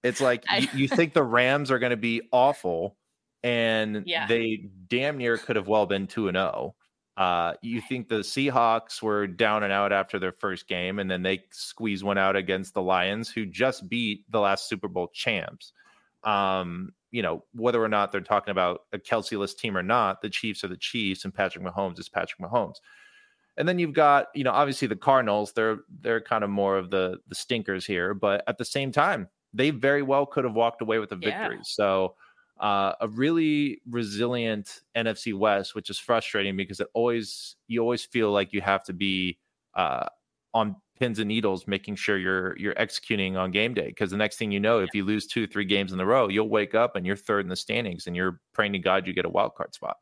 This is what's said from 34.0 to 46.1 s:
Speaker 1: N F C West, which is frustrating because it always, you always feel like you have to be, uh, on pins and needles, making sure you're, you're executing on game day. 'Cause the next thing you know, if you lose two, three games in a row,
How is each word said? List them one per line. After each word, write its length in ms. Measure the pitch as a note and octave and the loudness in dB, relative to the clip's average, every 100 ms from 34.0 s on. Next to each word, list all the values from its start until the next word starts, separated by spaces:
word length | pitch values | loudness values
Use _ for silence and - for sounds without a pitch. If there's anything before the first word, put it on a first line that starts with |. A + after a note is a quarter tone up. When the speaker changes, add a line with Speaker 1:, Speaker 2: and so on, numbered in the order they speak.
| G#2+ G2+ A#2+ B2 A2+ G#2+ G2 - _ | -4 -2 0 0 -2 -4 -8 -18 _
Speaker 1:
N 140 | A#2 A2+ | -2 -2
F 100 | G#2 | -2
C 140 | A#2 | -6
West, 420 | G2 G#2+ G2 F#2+ | 2 4 4 0
which 160 | A2 - | -8 -8
is 80 | F#2+ | -10
frustrating 580 | - A#2 - G#2+ G2 F#2+ | 0 0 2 -2 0 -2
because 220 | F#2+ F#2+ | -6 -6
it 80 | - | -4
always, 600 | A2+ A#2+ A#2+ G2+ - - - - | 0 0 0 -4 -10 -14 -18 -4
you 140 | A#2 | 0
always 240 | A#2 A#2+ | 0 0
feel 260 | - A#2+ G#2+ | -2 0 4
like 220 | G2+ G2 | 2 2
you 80 | G#2 | -2
have 240 | F#2+ F#2+ | 2 0
to 80 | - | 0
be, 460 | F2+ G2 F#2+ F#2 E2 _ _ _ | -2 0 0 -2 -4 _ _ _
uh, 320 | - E2 B1+ - _ _ _ _ | -2 0 0 -6 _ _ _ _
on 240 | A2+ G#2+ F#2 _ _ | 0 0 -4 _ _
pins 200 | B2 G#2+ | -2 -2
and 80 | G#2 | -2
needles, 400 | A2 G#2+ F#2 - | 0 0 -2 -2
making 300 | G2 - G2 | -4 -4 -6
sure 200 | - G2 | 0 0
you're, 400 | F#2 F#2+ F2+ - | 2 0 -2 -4
you're 220 | G#2 - | -4 -2
executing 560 | A2+ - - G#2+ F#2+ F#2 | -2 -4 -4 -2 0 -2
on 140 | F#2 | 0
game 240 | G2 A2+ | 0 0
day. 180 | A2 C#2 | -2 -6
'Cause 200 | - G2 | -4 -4
the 40 | G2 | 0
next 200 | G#2+ - | -2 -2
thing 160 | G#2+ | -2
you 80 | G2 | 0
know, 180 | G#2+ A#2 | 2 2
if 160 | F#2 | 2
you 100 | G#2 | -2
lose 220 | G2 G#2+ - | 0 -2 -2
two, 220 | A#2+ G#2+ | -4 -2
three 160 | G2+ | -2
games 280 | G2 G2+ F#2+ | 0 0 0
in 60 | F#2 | -2
a 80 | |
row, 220 | F#2 | 2